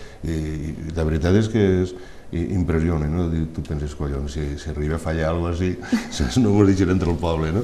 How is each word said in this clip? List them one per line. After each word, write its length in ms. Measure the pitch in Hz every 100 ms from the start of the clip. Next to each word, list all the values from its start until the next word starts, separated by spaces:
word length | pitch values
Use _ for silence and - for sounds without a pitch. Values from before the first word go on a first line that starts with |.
| - -
i, 80 | 76
i 600 | 80 78 78 76 - 80 82
la 80 |
veritat 300 | 80 80 87 101
és 140 | 110
que 100 | 113 98 92
és, 80 | 90 - - - -
i, 80 | 85 85
impressiona, 500 | 92 80 80 82 80 76
no? 200 | 85 87
Di-, 140 | 82 80
tu 80 | -
penses, 300 | 80 78 73
«Collons, 380 | - 73 69 71
si, 120 | 78 73 71
si 140 | -
arriba 260 | 71 76 80
a 20 |
fallar 280 | 82 80 78
alguna 220 | 85 85
cosa 140 | 85 92
així, 320 | 87 - 220 -
<laughs> 60 | -
saps? 220 | 65 127
No 140 | 110
mos 100 | 101 98
deixen 220 | 95 92
entre 200 | 92 87
el 60 | 80
poble», 300 | 85 80 78
no? 80 | 92